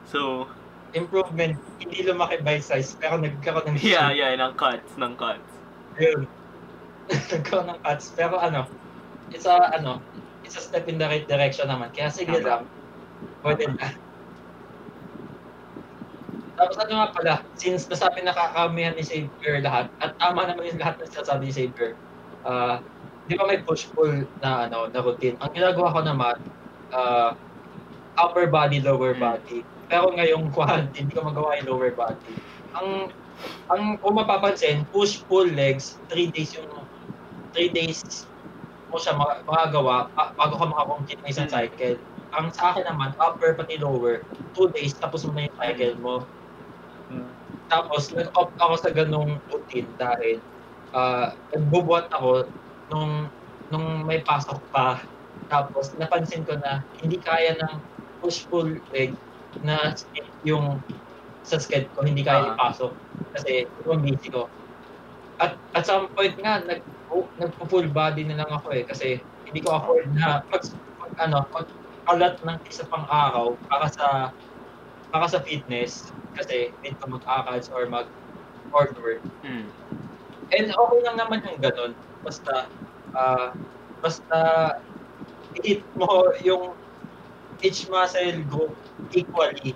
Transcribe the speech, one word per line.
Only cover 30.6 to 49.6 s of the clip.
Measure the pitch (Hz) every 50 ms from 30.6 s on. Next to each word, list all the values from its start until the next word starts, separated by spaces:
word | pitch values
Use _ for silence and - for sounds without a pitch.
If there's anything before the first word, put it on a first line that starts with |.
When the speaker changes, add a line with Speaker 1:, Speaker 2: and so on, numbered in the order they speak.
| 151 143 175 160 151 135 - - 139
Speaker 2:
hindi | 139 -
ko | 160
magawa | 156 151 147 147 151 151 147 143
yung | 131 131
lower | 131 127 127 127
body. | 120 120 117 113 113 - - - 170 - - - - - - - -
Ang, | 170 185 190 190 190 190 190 - - - - - - - - - - - -
ang, | 175 190 208 208 214 202
kung | - 190 214
mapapansin, | 220 214 208 202 190 196 196 196 - 175 151 147 147 147 -
push-pull | - 196 208 202 208 - - - 185 190 190 175
legs, | 160 143 139 139 131 135 - - - - - -
three | - 170 175 170
days | 160 160 156 147 -
yung, | - - - - - - - - - - - - - - - - - - -
three | - - 170 180
days | 170 170 165 160 160 - - - - - - - - - - - - - - - - - - -
mo | 165 165
siya | - 175 151
ma-, | 143 143 147 - - -
magagawa, | - 156 160 165 156 147 147 135 127 123 123 120 - -
ah, | - - - -
bago | - 147 156 - -
ka | 165
makakomplete | 156 151 151 143 - 147 147 143 - 143 -
ng | - 143
isang | 139 143 143
Speaker 1:
Hmm. | - - 123
Speaker 2:
cycle. | 117 113 - - 127 123 123 120 - - - - - -
Ang | - 151 160 165
sa | 165 - 175 180 185
akin | 196 180
naman, | 175 160 151 135 135 139 -
upper | 156 165 160 - 165 165 160
pati | 165 160 - 160 156
lower, | 147 143 135 123 120 120 117 113 - - - - 139 - -
two | 185 190 180
days, | 160 156 143 143 139
tapos | - - 156 - 160 -
mo | 156 151
na | 147 147
yung | 139 - -
cycle | 123 120 120 123 123 120 120
Speaker 1:
Hmm. | 120
Speaker 2:
mo. | 120 123 123 127 127 - - - - - - - - - - - - - - - -
Speaker 3:
Hmm. | - - - 123 - - - - - - - - -
Speaker 2:
Tapos, | 165 165 170 - 147 147 143 -
nag-opt | 165 170 170 - - 180 175 175 - -
ako | 170 170 165 165
sa | - 180
ganung | 156 151 160 151 151 151 151 151 147 143 - -
routine | - 147